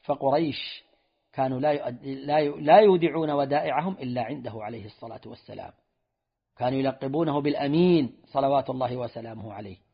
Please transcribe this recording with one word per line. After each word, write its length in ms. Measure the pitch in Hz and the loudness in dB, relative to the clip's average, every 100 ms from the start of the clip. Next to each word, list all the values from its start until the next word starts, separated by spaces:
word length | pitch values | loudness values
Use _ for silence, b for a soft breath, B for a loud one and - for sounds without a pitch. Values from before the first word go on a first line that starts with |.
فقريش 800 | - 143 135 143 165 - - - _ _ _ _ _ | -6 -2 0 2 0 -4 -10 -14 _ _ _ _ _
كانوا 280 | - 131 131 | -4 -2 0
لا 120 | 147 | 0
يؤد-، 340 | 147 127 120 139 | 0 -4 -8 -10
لا 320 | 135 139 151 | -10 -2 0
ي-، 220 | 147 147 | 0 -2
لا 180 | 147 180 | 8 10
يودعون 520 | 214 180 160 151 156 | 10 6 2 0 -2
ودائعهم 640 | 143 139 143 156 135 180 | 0 0 0 0 -2 -4
إلا 300 | 190 127 123 | -6 -6 -4
عنده 300 | 113 143 120 | -6 -8 -10
عليه 300 | 110 107 113 | -12 -12 -12
الصلاة 360 | 104 - 113 110 113 | -16 -16 -16 -16 -18
والسلام، 460 | 117 - 104 92 _ _ _ _ _ _ _ _ _ | -20 -18 -16 -18 _ _ _ _ _ _ _ _ _
كانوا 220 | 123 135 | -2 0
يلقبونه 600 | 135 127 135 143 160 143 | -2 -4 -4 -2 0 0
بالأمين 760 | 143 143 143 156 180 170 123 - | -2 -2 0 2 4 4 2 -6
صلوات 460 | _ 139 135 139 131 | _ -2 2 2 0
الله 260 | 131 123 123 | -4 -4 -4
وسلامه 560 | 120 117 113 110 104 | -8 -10 -14 -14 -14
عليه. 240 | 101 104 92 _ | -12 -14 -16 _